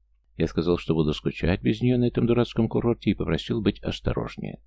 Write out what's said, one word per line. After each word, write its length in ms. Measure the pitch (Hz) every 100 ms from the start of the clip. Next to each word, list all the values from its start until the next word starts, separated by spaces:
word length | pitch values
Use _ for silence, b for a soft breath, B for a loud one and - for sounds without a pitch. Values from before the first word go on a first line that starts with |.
| _ _ _ -
Я 120 | 82
сказал, 300 | - 82 87
что 160 | -
буду 200 | 80 76
скучать 480 | 73 - - 80 98
без 200 | 123 107
нее 160 | 123 127
на 60 |
этом 240 | 120 123 120
дурацком 400 | 120 117 - 113
курорте, 440 | 113 117 113 -
и 20 |
попросил 480 | 92 85 82 - 120
быть 180 | 101 -
осторожнее. 800 | - - - - - - - -